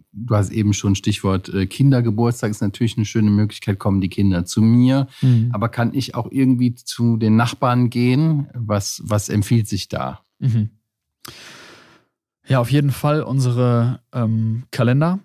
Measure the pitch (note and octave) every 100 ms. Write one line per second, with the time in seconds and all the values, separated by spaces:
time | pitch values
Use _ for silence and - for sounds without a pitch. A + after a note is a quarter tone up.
0 | - - A#2+ G#2 G2 A2+ G#2 G2+ G2+ G2
1 | - G2+ G2 F#2+ - G2 F#2 - C3+ C3
2 | A#2 G#2+ A#2 A#2+ A2 G#2+ G#2 - A#2 -
3 | G#2 A2+ G#2+ G#2 G#2 - - G2 G#2 F#2+
4 | F#2 - G2+ F2+ E2+ - A2+ A#2+ B2+ C3+
5 | C3+ - C3 A#2+ A#2 B2 A2+ - A#2 C#3
6 | B2 B2 G2 C3+ C3 B2 B2 A#2+ - -
7 | A#2 A2+ A2+ A2 A#2 - C3 B2 B2 A#2+
8 | B2 B2+ D#3+ D3+ C#3 B2 G#2+ G#2 - -
9 | - G#2+ - G#2 G2 A#2 G#2 G2 - -
10 | C2 - _ - C3+ A2+ G#2+ _ _ _
11 | _ _ - - - - - - - _
12 | _ _ _ _ - C3+ A#2 C#3 C#3+ B2
13 | D3 D3+ - C3+ B2+ A#2+ B2 A#2+ A#2 A#2+
14 | _ B2 A2 A2 A2 A2+ B2 - A#2 C3
15 | E3 F#3+